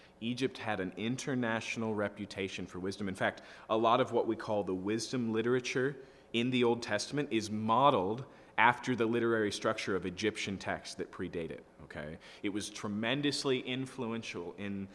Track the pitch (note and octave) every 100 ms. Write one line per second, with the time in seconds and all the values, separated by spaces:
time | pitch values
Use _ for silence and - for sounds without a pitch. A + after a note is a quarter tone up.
0 | - - A2+ B2 C3 - A2+ G2+ F#2 F2+
1 | A2 B2+ - B2+ A#2 A2+ - A#2 A2+ G#2
2 | G2+ G2+ G2 - F#2+ - F2+ F2+ F#2+ G2
3 | G2+ F#2+ A2+ - - - - A2+ A2+ B2
4 | B2+ A#2 A2 A2 - G#2 F#2+ F#2 G2 A2
5 | - C3 A#2 A2 A#2 B2+ B2 C3+ C3 D3
6 | - - - A#2 B2 B2+ A#2+ A#2 - G#2
7 | - C#3 D3 A2 G2 G#2+ A2 A2+ C#3 B2
8 | F#2 A#2 B2+ - - - A#2 B2 - A#2+
9 | A2+ A#2+ A#2 A2+ G#2+ - A2+ A2 - F#2+
10 | F#2 F2+ G#2+ G#2 - F#2+ - E2+ - -
11 | E2+ - F2+ E2+ D#2+ - - - D2+ E2
12 | D2+ D#2+ - - G#2 G2+ F#2+ - A2 G#2
13 | A2+ C#3 C#3+ C#3 C#3 B2+ A#2 B2+ C3 -
14 | A2+ A2+ - G2+ F2 - G2+ G2+ G2